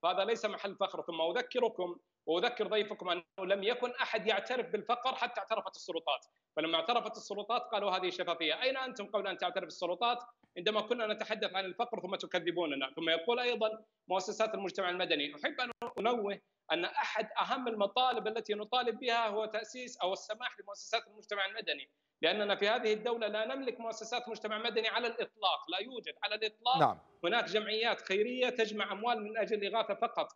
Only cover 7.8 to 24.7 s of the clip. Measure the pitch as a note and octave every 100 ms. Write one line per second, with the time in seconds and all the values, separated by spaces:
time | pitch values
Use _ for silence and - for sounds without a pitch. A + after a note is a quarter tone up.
7.8 | G3+ F#3 F3+ E3+ F3 E3+ D#3+ D#3 C4 C4+
8.8 | C4 - G3+ G#3+ G3 F3+ F3+ F3+ E3+ -
9.8 | E3+ F3 A#3+ - - _ _ - F3+ G#3+
10.8 | G#3+ A#3+ G#3+ G#3+ G#3+ G#3+ G#3 F#3 F#3+ F3+
11.8 | A#3 G#3+ F#3+ F#3 F3 F3+ E3+ F3 D#3+ C#3
12.8 | C3 - E3 E3 E3 A#3+ B3 A3+ A3 G#3+
13.8 | - _ - F#3 F#3 G3+ A3 G3+ G3 F#3
14.8 | F#3 F3+ - D#3 C#3+ D3 A#3 C#4+ B3 -
15.8 | A#3 - G#3+ A#3+ G3+ G3 _ _ - D#3+
16.8 | F3+ - - A3 G#3+ - F#3+ C4 B3 A3
17.8 | G3+ B3 B3+ A#3 G#3+ A3 G#3+ G#3 G#3+ B3+
18.8 | B3 A3+ B3+ A#3 A3+ G#3 G#3+ G#3+ A3+ B3+
19.8 | B3 - F#3 F#3+ - A3 A#3+ - G3+ G3+
20.8 | - A3+ G#3 G#3 - G3+ F#3+ G#3+ F#3 C#3+
21.8 | C3 _ _ _ - G3+ G#3 G3 G3+ A#3+
22.8 | A3 G#3+ A3+ A#3 G#3+ G#3 A3 C4+ C4+ A3
23.8 | A3+ A3 G#3+ B3 A#3+ A3 G#3+ G#3+ A#3+